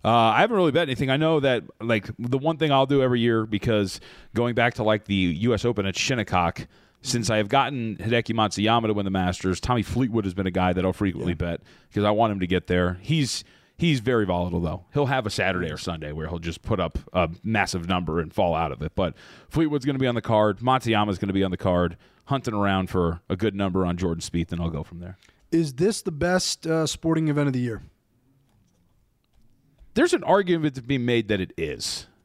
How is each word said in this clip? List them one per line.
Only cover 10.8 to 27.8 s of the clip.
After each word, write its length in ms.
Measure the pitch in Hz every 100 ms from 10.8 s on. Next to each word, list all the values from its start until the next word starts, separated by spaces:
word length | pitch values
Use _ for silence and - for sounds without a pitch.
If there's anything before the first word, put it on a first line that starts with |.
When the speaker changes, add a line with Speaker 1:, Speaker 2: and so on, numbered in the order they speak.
Speaker 1:
I'll 80 | 92
frequently 400 | - 101 85 87
Speaker 2:
Yeah. 40 | 82 87
Speaker 1:
bet 100 | 85 - - _
'cause 100 | 104
I 80 | 104
want 220 | 107 113
him 80 | 101
to 60 | 92
get 200 | 90 -
there. 300 | 90 90 87
He's, 440 | 98 160 131 - - _ _ -
he's 240 | 170 135
very 240 | 110 120
volatile, 340 | 98 90 90 87
though. 240 | 85 87 -
He'll 120 | 147
have 200 | 135 135
a 40 | 104
Saturday 420 | - 95 90 85
or 60 | 76
Sunday 340 | - 82 78
where 160 | 76 78
he'll 100 | 82
just 240 | 85 80
put 180 | - 104
up 180 | 82 - -
a 160 | 92 85 82
massive 460 | 107 110 92 90 82
number 320 | 90 82 80
and 140 | 78
fall 220 | - 90
out 180 | 80 80
of 80 | 64
it. 100 | 80
But 180 | - 90 - - - -
Fleetwood's 380 | 151 156 147
gonna 140 | 131 135
be 80 | 131
on 80 |
the 60 | 120
card. 360 | 110 110 107 98
Matsuyama's 580 | 120 131 117 107 104 90
gonna 140 | 101
be 140 | 95
on 60 | 95
the 40 |
card, 400 | 90 95 90 87 85 - _
hunting 280 | - 135 123
around 360 | 104 101 95 92
for 320 | 92 85 85 _
a 80 | 92
good 180 | 107
number 300 | 98 98 92
on 100 | 90
Jordan 240 | 87 90 82
Spieth, 300 | - 85 82
and 80 | 85
I'll 80 | 87
go 140 | 78
from 160 | 78 85
there. 180 | 87 98 _ _ _
Speaker 2:
Is 260 | 165 156
this 260 | 127 190 -
the 100 | 190
best, 560 | 151 175 185 - - 160
uh, 180 | 160 156
sporting 420 | - 165 160 156
event 180 | 147 143
of 60 |
the 80 | 127
year? 220 | 123 104